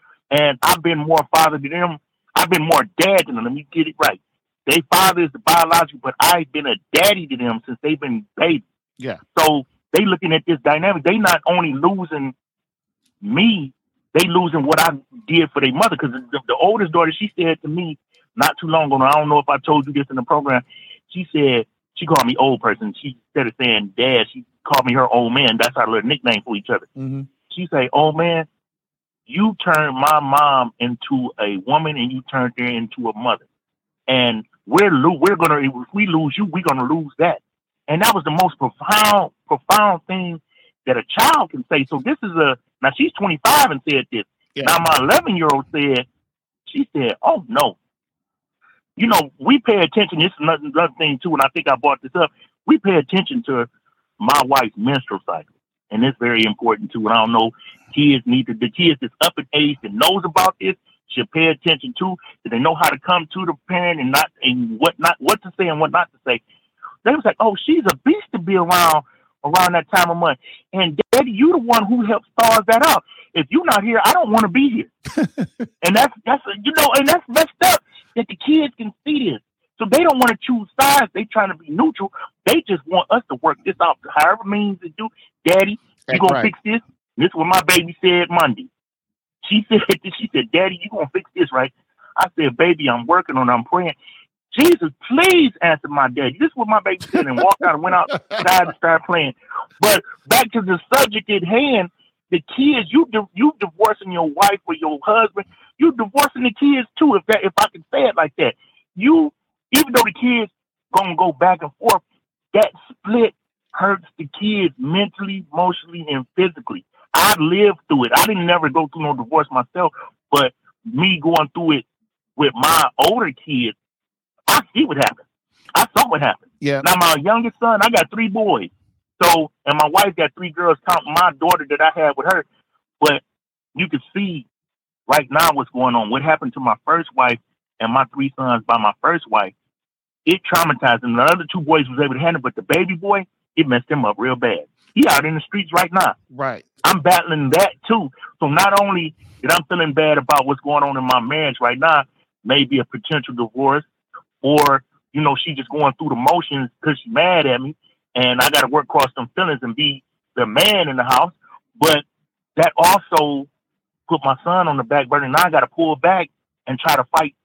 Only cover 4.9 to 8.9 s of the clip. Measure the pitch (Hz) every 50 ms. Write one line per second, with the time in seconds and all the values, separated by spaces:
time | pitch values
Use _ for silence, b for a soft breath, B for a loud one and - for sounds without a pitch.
4.9 | 180 185 190 190 175 175 170 147 131 - - - 170 170 165 160 170 170 165 -
5.9 | - 123 - 131 - - - 170 175 170 156 135 - 151 147 131 110 98 _ -
6.9 | - 156 185 208 202 190 165 139 135 120 120 117 113 110 - - 123 - - 151
7.9 | 156 143 147 135 117 110 104 _ - - 160 170 160 123 - _ _ _ _ _